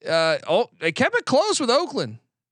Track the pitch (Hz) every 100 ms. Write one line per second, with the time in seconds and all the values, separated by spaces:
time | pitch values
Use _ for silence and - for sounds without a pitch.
0 | - 165 160 151 - 175 240 _ 165 -
1 | 285 466 - 262 415 381 262 262 349 262
2 | 127 113 _ _ _